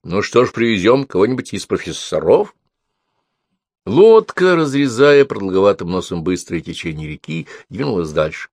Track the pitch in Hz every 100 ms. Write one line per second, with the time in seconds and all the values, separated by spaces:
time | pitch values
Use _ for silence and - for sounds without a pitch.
0 | 85 95 98 - - - 117 107 98 135
1 | 135 90 107 127 - 98 - 90 - 78
2 | - 80 78 147 208 _ _ _ _ _
3 | _ _ _ _ _ _ _ _ - 127
4 | 220 220 214 - 180 170 151 139 143 113
5 | 143 143 139 104 98 92 98 98 87 92
6 | - 87 80 90 - 85 78 80 85 78
7 | 78 - - 80 - - _ 95 143 98
8 | 80 76 78 - -